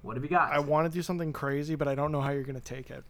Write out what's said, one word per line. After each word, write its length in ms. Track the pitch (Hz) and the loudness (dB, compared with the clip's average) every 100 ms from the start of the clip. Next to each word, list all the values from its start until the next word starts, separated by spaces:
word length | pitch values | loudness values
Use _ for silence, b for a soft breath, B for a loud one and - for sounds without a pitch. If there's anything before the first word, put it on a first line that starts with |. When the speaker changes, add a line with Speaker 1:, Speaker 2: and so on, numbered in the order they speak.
Speaker 1:
what 140 | 107 120 | -8 -6
have 60 | |
you 60 | 147 | 2
got? 220 | 175 - | 4 4
Speaker 2:
I 80 | 147 | 2
wanna 300 | 147 151 165 | 4 4 4
do 120 | 170 | 0
something 280 | 165 175 160 | -2 -2 -2
crazy, 440 | 143 139 139 147 156 | -2 -2 -2 -2 0
but 120 | 143 | 0
I 60 | 135 | 2
don't 160 | 147 | 2
know 100 | 147 | 2
how 100 | 139 | 0
you're 120 | 143 | 0
gonna 160 | 131 131 | -4 -8
take 300 | - 127 127 | -8 -10 -10
it. 140 | 131 | -14